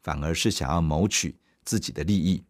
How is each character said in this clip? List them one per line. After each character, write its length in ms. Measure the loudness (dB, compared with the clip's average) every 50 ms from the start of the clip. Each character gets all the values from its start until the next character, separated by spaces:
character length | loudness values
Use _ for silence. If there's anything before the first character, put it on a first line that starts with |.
反 220 | _ -4 -4 -2 -2
而 100 | -2 -2
是 160 | 0 0 0
想 220 | 0 0 -2 0
要 100 | 2 2
谋 280 | 2 2 2 2 2 2
取 280 | 2 -2 -4 -4 -8 _ _ _ _ _ _
自 160 | -4 -4 -2
己 100 | -4 -4
的 140 | -8 -4 0
利 120 | 2 2
益。 280 | 2 4 2 0 0 -4